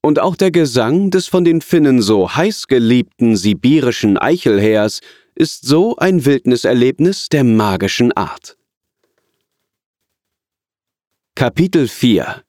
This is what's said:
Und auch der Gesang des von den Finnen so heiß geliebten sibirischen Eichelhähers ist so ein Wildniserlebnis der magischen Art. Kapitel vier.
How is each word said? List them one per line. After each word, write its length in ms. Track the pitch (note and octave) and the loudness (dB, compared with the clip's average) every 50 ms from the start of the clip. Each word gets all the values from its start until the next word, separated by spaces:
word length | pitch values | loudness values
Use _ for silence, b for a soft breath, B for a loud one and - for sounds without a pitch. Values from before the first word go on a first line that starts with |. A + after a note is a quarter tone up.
Und 160 | - D3 D3+ D3+ | 0 0 0 0
auch 160 | A2+ F#3 F3 | 0 -2 -2
der 160 | - F#3+ F#3 | 0 -2 0
Gesang 600 | D#3+ F3 D#3+ C#3 A2+ B2+ A2+ A2+ D3 F3+ G3+ F#3+ | 2 0 0 0 0 -2 0 0 0 0 0 0
des 160 | F3+ F#3+ F3+ | -2 -2 -2
von 180 | - - F#3 F3 | 0 -2 0 2
den 160 | E3+ E3 E3 | 2 0 0
Finnen 420 | - - - E3+ D3+ C#3 C3 B2 | -2 0 0 2 2 2 2 2
so 320 | G#2+ G2 A2 G2+ F#2 F2 - | 2 2 2 0 0 -2 -2
heiß 320 | C#3 E3+ G#3+ G#3 - - | -2 -2 -2 -2 -6 -4
geliebten 720 | _ C3+ B2+ A#2 A2+ B2 B2 - _ _ _ B2 A#2 A2 | _ 0 2 2 2 2 0 0 _ _ _ 0 0 0
sibirischen 840 | G2 F2 G#2+ G2+ - - B2 D3+ D#3+ C3 B2 A2+ - - G#2+ G2 - | 0 0 -2 -2 0 0 2 2 2 2 0 -2 0 0 0 0 2
Eichelhähers 800 | - B2+ E3 F3+ - B2+ G#2 G2 G#2 A2 G#2+ G#2+ G#2 G#2+ - - b b b b b b b | 0 -2 -2 -2 -2 -2 0 2 2 2 2 2 0 -2 -4 -8 b b b b b b b
ist 320 | - D#3+ D#3+ - - - | -4 -4 -4 -4 -12 -4
so 300 | B2 D3 D#3+ F#3+ A3+ A#3+ | 0 0 2 2 0 -2
ein 280 | - - F#3+ F#3+ E3+ B2 | -2 -2 0 0 0 2
Wildniserlebnis 1040 | C#3 C#3+ C3 _ A#2+ B2 A#2+ - A#2+ B2+ A#2+ A#2+ C3 - - D3+ F3+ G3 - - - | 2 0 0 _ 0 0 0 0 0 0 2 2 0 0 0 0 0 0 -4 -6 -4
der 160 | - D3 C3 | -2 0 2
magischen 680 | A#2+ A2 A2 G#2+ G#2 F#2+ F2+ G2 F#2+ - - A#2+ A#2+ | 2 2 2 0 0 -2 -2 -4 -4 -2 0 0 0
Art. 440 | - - F#2+ - - - _ - - _ _ _ _ _ _ _ _ _ _ _ _ _ _ _ _ _ _ _ _ _ _ _ _ _ _ _ _ _ _ _ _ _ _ _ _ _ _ _ _ _ _ _ _ _ _ _ _ _ _ _ _ _ _ _ _ | 0 -2 -6 -6 -10 -18 _ -20 -20 _ _ _ _ _ _ _ _ _ _ _ _ _ _ _ _ _ _ _ _ _ _ _ _ _ _ _ _ _ _ _ _ _ _ _ _ _ _ _ _ _ _ _ _ _ _ _ _ _ _ _ _ _ _ _ _
Kapitel 520 | - C3 A#2+ - - F3 F#3 - E3+ C#3 | -4 -4 -2 0 -2 -2 0 2 0 0
vier. 560 | A#2 - - - B2 G#2+ E2+ C2 - - - _ | 0 -4 -2 0 2 2 0 -2 -4 -12 -14 _